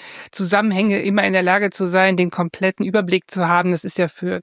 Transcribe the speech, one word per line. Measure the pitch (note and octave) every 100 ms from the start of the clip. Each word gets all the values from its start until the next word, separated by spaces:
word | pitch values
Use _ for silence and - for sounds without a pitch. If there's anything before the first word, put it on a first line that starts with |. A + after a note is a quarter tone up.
| - - -
Zusammenhänge | - F#3 G3+ G#3+ F#3+ G#3 G3
immer | G3 G3+
in | G3
der | F#3+
Lage | F3+ G3 G3+
zu | - F#3
sein, | F#3 F#3+ F3+
den | F3+
kompletten | - F3 - F#3+ -
Überblick | G3 G#3 F3+ F#3 -
zu | F#3+ E3+
haben. | F3 F3+
Das | E3+
ist | F#3 -
ja | E3+
für | - F3+ F#3